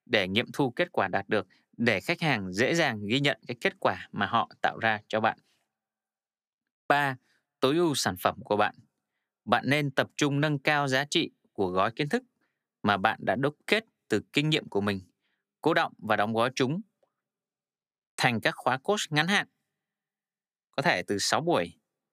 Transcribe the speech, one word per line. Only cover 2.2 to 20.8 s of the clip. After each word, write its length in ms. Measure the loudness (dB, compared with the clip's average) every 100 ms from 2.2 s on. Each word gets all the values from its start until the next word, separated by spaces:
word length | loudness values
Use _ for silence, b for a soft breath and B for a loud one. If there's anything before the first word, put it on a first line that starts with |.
hàng 320 | 0 -2 -2
dễ 220 | 0 2 2
dàng 300 | 0 -2 -2
ghi 140 | 0
nhận 200 | 0 -2 -6
cái 100 | -6
kết 120 | -4 -2
quả 300 | -2 -2 -6
mà 140 | -6 -2
họ 260 | 0 -2 -2
tạo 160 | -4 0
ra 200 | -2 -2 -4
cho 120 | -2
bạn. 180 | 0 -2 _ _ _ _ _ _ _ _ _ _ _ _ _ _ 0
Ba, 300 | 0 0 -4 _ _ _ _
tối 160 | 0 2
ưu 200 | 2 0
sản 200 | -2 -2
phẩm 220 | -2 -4
của 140 | -2 0
bạn. 180 | 0 -2 _ _ _ _ _ _ -2
Bạn 180 | 0 2
nên 240 | 0 0
tập 160 | -2 -4 -2
trung 260 | 0 0
nâng 180 | 0 0
cao 280 | 0 0 0
giá 180 | -2 0
trị 260 | -2 -2 -6 _
của 160 | -4 -2
gói 220 | 0 0
kiến 180 | -2 -2
thức 140 | -4 -6 _ _ _ _ _
mà 140 | 0 2
bạn 220 | 0 0
đã 120 | -2 0
đúc 220 | -2 -4 -2
kết 180 | -2 -2 _ -4
từ 140 | -4 -2
kinh 160 | -2 0
nghiệm 200 | -2 -2
của 120 | -4
mình, 200 | -2 -4 -8 _ _ _ _ _
cô 120 | 0
đọng 200 | 0 0 -4
và 180 | 0 0
đóng 180 | 2
gói 180 | 2 0 0
chúng 260 | -2 -2 -8 _ _ _ _ _ _ _ _ _ _ _ _ -2
thành 240 | 0 0
các 140 | -2 -2
khóa 220 | -2 -2
coach 220 | -2 -2 0
ngắn 180 | 0 0
hạn, 200 | 0 -4 _ _ _ _ _ _ _ _ _ _ _ _
có 100 | -2